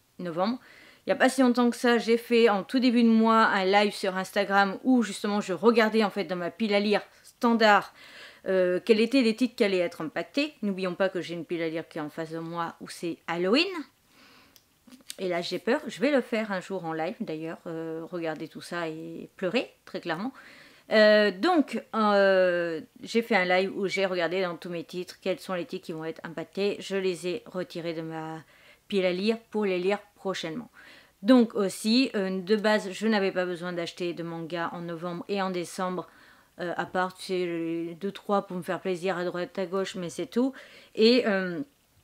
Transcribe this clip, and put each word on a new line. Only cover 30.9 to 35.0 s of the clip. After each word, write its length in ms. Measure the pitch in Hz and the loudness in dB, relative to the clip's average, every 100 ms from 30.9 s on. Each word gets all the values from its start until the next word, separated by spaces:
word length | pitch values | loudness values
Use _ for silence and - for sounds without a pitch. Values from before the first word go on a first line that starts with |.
| - _ _ | -20 _ _
Donc 340 | 196 254 226 - | 6 6 6 0
aussi, 560 | 190 - 220 247 269 | -2 -2 0 2 2
euh, 260 | 208 190 190 | -2 -4 -4
de 140 | 180 | 0
base, 380 | 214 214 214 185 | 2 4 2 -2
je 160 | 180 220 | -4 0
n'avais 240 | 208 190 | 2 0
pas 120 | 180 180 | 0 -4
besoin 260 | 170 180 | -4 -6
d'acheter 420 | 170 165 - 175 | -6 -8 -6 -6
de 80 | 170 | -6
manga 480 | 170 165 160 170 170 | -8 -8 -8 -6 -6
en 100 | 175 | -6
novembre 420 | 170 165 | -10 -8